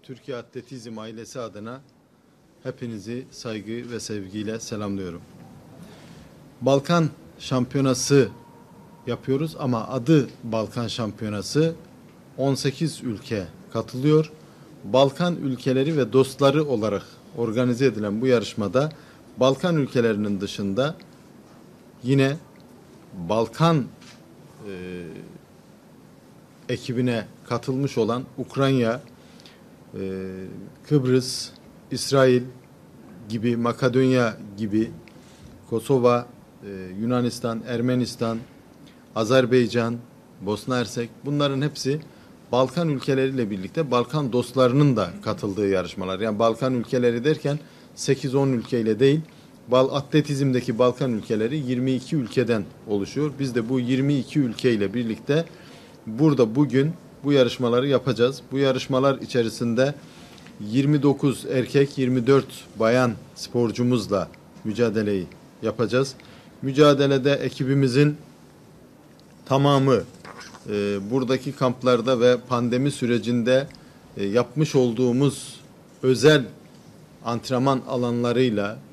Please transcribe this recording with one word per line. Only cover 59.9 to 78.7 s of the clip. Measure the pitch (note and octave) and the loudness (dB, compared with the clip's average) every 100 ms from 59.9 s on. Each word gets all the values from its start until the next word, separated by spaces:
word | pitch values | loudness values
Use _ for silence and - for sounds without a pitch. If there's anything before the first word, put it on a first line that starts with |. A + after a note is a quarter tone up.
| C#3+ - - - - - - | -2 -14 -20 -20 -20 -20 -14
yirmi | G#2 B2 C#3 D3+ | -2 0 2 4
dokuz | C#3+ C#3 C#3+ G#2+ - | 4 2 0 -2 -2
erkek, | B2+ A#2 C#3 C#3 - | -2 0 2 2 2
yirmi | B2+ B2+ A#2+ | 0 2 4
dört | C3+ - - - G#2+ | 4 2 -12 -18 0
bayan | A2 B2 B2+ G#2 - - | 2 4 2 -2 -12 -16
sporcumuzla | - A#2+ A#2 G#2 B2 B2 F#2 G2 E2+ - - - | -6 -2 -2 0 0 0 0 -2 -2 -10 -20 -12
mücadeleyi | A2 G2+ A#2 G#2 G#2 G2 D#2+ - - - | -8 0 0 0 0 -2 -4 -14 -20 -8
yapacağız. | A2 G#2 A2 A#2+ C#3 - - - - - | -6 -4 0 0 -2 -6 -20 -20 -20 -10
Mücadelede | C3+ C3+ D3 C#3 C#3 C#3 C3 | -4 6 6 6 4 2 2
ekibimizin | C#3 C3 - C3 C#3 C3+ B2 D3 D3 - - - - - - - - - - - - - | 0 -2 -4 0 2 4 4 2 2 -12 -20 -20 -20 -20 -20 -20 -20 -20 -20 -20 -20 -2
tamamı, | C3+ C#3+ C#3 C3+ A#2+ E2+ - - - - - - | 2 4 4 4 2 0 -14 -20 -18 -20 -18 -6
e, | G#2 G2+ G2+ G2 | -2 -2 -2 -2
buradaki | C3 A#2+ C3 C#3+ | -2 0 -2 -4
kamplarda | C3+ C3 B2 B2+ B2 A2+ B2+ | -2 -2 0 2 2 2 4
ve | A#2+ B2 - | 4 4 0
pandemi | B2 A#2+ B2 C#3+ | -2 0 0 -2
sürecinde, | - B2 A#2+ G#2 A#2+ A#2 B2+ C#3+ - - - - - | -2 0 0 0 0 2 2 0 -12 -20 -20 -20 -6
e, | G2+ | 0
yapmış | A2 B2 D3 D#3 C#3 | 0 0 -2 0 2
olduğumuz | B2+ A2+ B2+ A#2+ C#3 C3+ - - - - - - | 2 2 0 2 0 -2 -14 -18 -20 -20 -20 -4
özel | C3 B2 C#3+ D3+ A#2 - - - - - - - A2+ | 0 4 6 6 2 -12 -20 -20 -20 -20 -20 -12 -6
antrenman | A#2 - B2+ C3+ C3+ - | -6 -2 0 2 0 -2
alanlarıyla | B2 A#2+ A#2+ A#2+ A#2+ B2+ G#2 G2+ | -4 -2 -2 0 2 2 0 -4